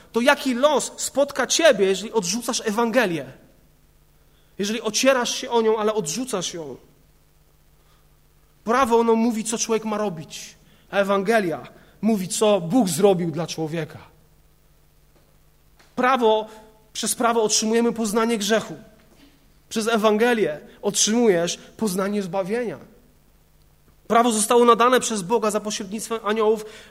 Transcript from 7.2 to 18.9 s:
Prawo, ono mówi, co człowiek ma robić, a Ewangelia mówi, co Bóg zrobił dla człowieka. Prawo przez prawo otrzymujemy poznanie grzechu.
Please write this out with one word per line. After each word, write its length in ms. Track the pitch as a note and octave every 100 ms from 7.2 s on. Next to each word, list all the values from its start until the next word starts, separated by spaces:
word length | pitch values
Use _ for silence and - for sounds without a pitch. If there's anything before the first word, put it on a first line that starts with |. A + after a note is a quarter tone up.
| _ _ _ _ _ _ _ _ _ _ _ _ _ _
Prawo, 340 | - B3 C4 A#3
ono 160 | A#3
mówi, 300 | A3+ A#3 A3
co 140 | - A3
człowiek 260 | - A3
ma 140 | A3 G#3
robić, 580 | G#3 D#3+ E3 - - - _ _ -
a 80 | G3
Ewangelia 720 | G3 G3 G3 A3+ F3+ C#3 A2+ - - -
mówi, 260 | G#3+ G#3+ F3+
co 320 | - G#3+ G3+
Bóg 280 | E3+ B3+ F#3+
zrobił 420 | D3+ G3+ F3+ F3
dla 160 | D3+ D#3+
człowieka. 520 | - D#3+ E3 D3+ G#2+ - _ _ _ _ _ _ _ _ _ _ _ _ _ _ _ _ _ _ -
Prawo 500 | B3+ C4 A3+ A3 G#3+ - - - _
przez 200 | - A3
prawo 280 | - A#3 A#3
otrzymujemy 500 | G#3+ - G#3+ A#3 A#3
poznanie 460 | A3+ A3 A3+ A3+ A#3
grzechu. 360 | G3+ A3 - D#3 -